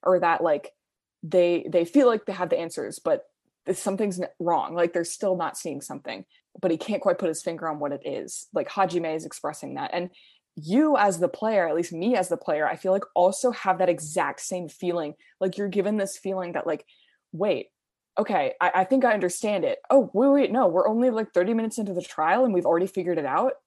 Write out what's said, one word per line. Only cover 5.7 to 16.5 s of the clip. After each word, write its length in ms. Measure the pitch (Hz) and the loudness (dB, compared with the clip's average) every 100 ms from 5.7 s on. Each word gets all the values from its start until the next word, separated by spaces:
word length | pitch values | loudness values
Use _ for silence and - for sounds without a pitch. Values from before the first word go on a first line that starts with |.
| 139 | -10
something, 440 | - 143 - 98 185 _ _ - | -10 -14 -10 -12 -14 _ _ -6
but 100 | 185 | -2
he 60 | 165 | -2
can't 240 | - 202 | -2 -2
quite 160 | 202 175 | 0 0
put 120 | 180 | -2
his 120 | 160 | -4
finger 260 | - 165 165 | -6 -6 -6
on 120 | 147 | -6
what 120 | 143 | -6
it 100 | 139 143 | -6 -8
is. 420 | 139 78 - - | -10 -10 -14 -8
Like, 160 | - - | -6 -4
Hajime 460 | - 190 175 165 160 | 0 0 0 -2 -6
is 100 | 160 | -8
expressing 480 | - 151 151 - 139 | -8 -8 -8 -10 -8
that. 140 | 139 | -6
And 160 | 175 180 _ _ _ _ - | -4 -6 _ _ _ _ -16
you 400 | 151 214 311 269 | 0 2 4 4
as 220 | 208 170 | 2 2
the 80 | 175 | -2
player, 400 | - 220 214 170 | -2 0 2 2
at 80 | 156 | 0
least 160 | 170 | -4
me 240 | 165 196 247 | -2 0 0
as 140 | 226 | 0
the 80 | - | -4
player, 300 | - 151 151 | -2 0 0
I 80 | 160 | -2
feel 160 | 190 | 0
like 100 | 190 - - | 0 0 2
also 360 | 180 202 254 | 2 4 -2
have 280 | 226 202 185 | -2 0 2
that 100 | 185 | 2
exact 500 | 165 156 170 143 - | 0 -2 -2 -2 -4
same 300 | - 185 170 | -8 -8 -10
feeling. 460 | - 180 175 151 151 _ _ | -6 -4 -2 -4 -10 _ _
Like, 180 | 190 180 | -4 -2
you're 100 | 202 | -4
given 300 | 202 190 214 | -2 -2 -2
this 200 | 196 - | -4 -6
feeling 360 | 196 190 175 | -6 -6 -4